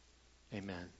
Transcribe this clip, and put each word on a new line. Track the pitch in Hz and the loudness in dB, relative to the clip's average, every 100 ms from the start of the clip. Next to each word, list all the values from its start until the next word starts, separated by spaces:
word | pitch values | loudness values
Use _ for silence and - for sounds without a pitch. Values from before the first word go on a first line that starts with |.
| - - - - - | -18 -18 -18 -18 0
Amen. | 104 98 90 87 - | 2 4 4 0 -6